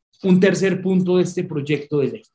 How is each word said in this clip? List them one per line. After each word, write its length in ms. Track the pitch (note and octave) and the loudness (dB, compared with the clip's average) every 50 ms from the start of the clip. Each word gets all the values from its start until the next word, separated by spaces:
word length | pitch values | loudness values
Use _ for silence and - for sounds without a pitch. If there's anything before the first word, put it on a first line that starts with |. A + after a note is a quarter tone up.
| _ _ _ _ - | _ _ _ _ 0
un 160 | F#3+ F3+ F3+ | 2 4 4
tercer 420 | G3+ F#3+ - D3 F#3+ F#3+ F3 - | 4 4 2 2 0 -2 -2 -2
punto 360 | - F#3+ F#3 F#3 F#3 F3+ F3+ F3+ | -2 -2 0 0 0 2 2 2
de 60 | F3 | 0
este 200 | F3+ - F#3 F3 | 0 -2 -6 -8
proyecto 560 | - D#3 D3 C3+ C#3+ D3+ C#3+ - - D3+ C#3+ | -6 -6 -6 -4 -4 -4 -4 -4 -4 -2 -2
de 80 | C3+ A#2+ | -2 -2
ley. 160 | A2+ - - _ | -4 -6 -14 _